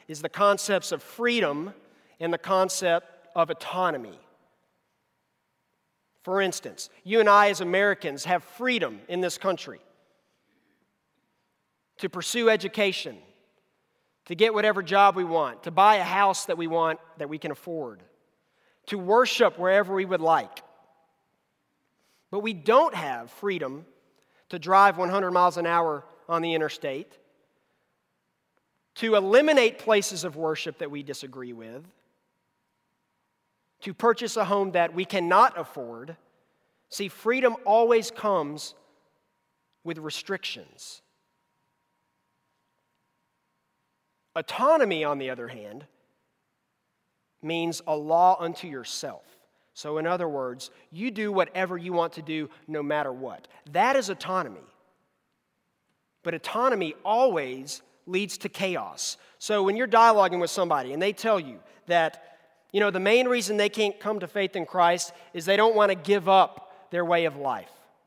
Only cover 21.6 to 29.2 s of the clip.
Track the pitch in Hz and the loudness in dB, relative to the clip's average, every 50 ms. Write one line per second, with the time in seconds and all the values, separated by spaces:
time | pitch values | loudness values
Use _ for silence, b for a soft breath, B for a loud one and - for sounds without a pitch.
21.6 | _ _ _ _ _ _ _ _ _ _ _ _ _ _ - 202 208 226 214 170 | _ _ _ _ _ _ _ _ _ _ _ _ _ _ -8 -6 -4 -6 -6 -2
22.6 | 143 208 226 277 330 311 - 180 160 143 127 117 120 120 - - - 202 190 170 | 2 4 6 6 6 4 0 -4 -6 -6 -6 -8 -10 -14 -14 -8 -6 -4 -4 -4
23.6 | 147 131 135 147 165 - _ _ _ _ _ _ _ _ _ _ _ - - 175 | -6 -8 -10 -12 -16 -20 _ _ _ _ _ _ _ _ _ _ _ -16 -14 -10
24.6 | 151 170 190 196 196 202 180 170 180 175 185 202 190 180 180 180 180 180 - 175 | 0 4 6 8 8 6 4 2 -2 -2 -2 -2 -2 0 2 4 4 4 2 0
25.6 | 170 170 170 170 165 160 151 143 135 - _ _ _ - 170 165 165 170 165 160 | -2 0 2 2 2 0 -2 -6 -10 -16 _ _ _ -4 -4 -2 0 -2 -2 -2
26.6 | 156 147 - - - 143 135 143 202 - _ _ _ _ _ _ _ _ _ _ | -2 -4 -4 -8 -8 -8 -8 -10 -12 -16 _ _ _ _ _ _ _ _ _ _
27.6 | _ _ _ _ _ _ _ _ _ _ _ _ _ _ _ _ _ _ _ _ | _ _ _ _ _ _ _ _ _ _ _ _ _ _ _ _ _ _ _ _
28.6 | _ _ _ _ _ _ _ - 226 226 214 202 | _ _ _ _ _ _ _ -6 0 2 2 2